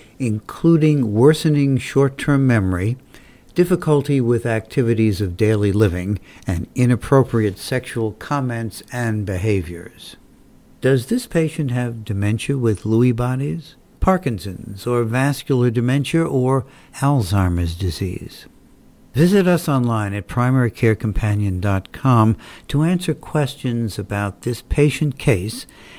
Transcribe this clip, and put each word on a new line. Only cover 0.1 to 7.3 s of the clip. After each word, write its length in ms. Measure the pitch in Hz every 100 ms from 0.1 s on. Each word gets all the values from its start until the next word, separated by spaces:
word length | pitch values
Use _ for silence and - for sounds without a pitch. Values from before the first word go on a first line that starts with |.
| -
including 960 | 123 107 - - 165 165 156 147 110
worsening 640 | 104 139 156 156 147 139 131
short-term 680 | - 135 139 139 - 139 131
memory, 520 | 117 95 90 101 127 - - - - -
difficulty 640 | - 175 180 160 147 135 139
with 240 | 117 120
activities 800 | 120 113 - 143 117 113 110 95
of 120 | 95
daily 380 | 87 107 107 104
living, 480 | 101 104 90 92 - - - -
and 220 | 82 -
inappropriate 840 | - 123 117 - 139 123